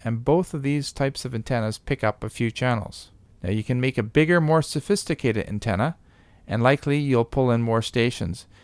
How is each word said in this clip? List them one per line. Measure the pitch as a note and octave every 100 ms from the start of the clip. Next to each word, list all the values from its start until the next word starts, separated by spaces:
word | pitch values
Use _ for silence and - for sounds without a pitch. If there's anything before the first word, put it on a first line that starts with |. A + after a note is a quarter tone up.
and | A2+ A2+
both | B2 E3 F3+
of | D#3
these | C3+ D3 C3+
types | - C#3 C#3
of | B2+
antennas | A2+ - A#2+ A2 G#2+
pick | - C#3+
up | A2 -
a | A2
few | - A#2
channels. | - B2+ A#2 - - - - _ -
Now, | -
you | G#2+
can | A2 B2
make | B2+ B2+
a |
bigger, | A2 D3 D#3 F3
more | D#3 D#3+
sophisticated | C#3+ D3+ - G3+ - D#3+ B2 A2 -
antenna, | G#2 - F#2+ C#3 - - _ - _ -
and | A2
likely | B2 C#3+ C#3+ C#3+
you'll | C#3+ B2
pull | A#2 C#3 B2+
in | A#2
more | A#2 A2+
stations | - B2 A#2+ - F2+ F2+ - -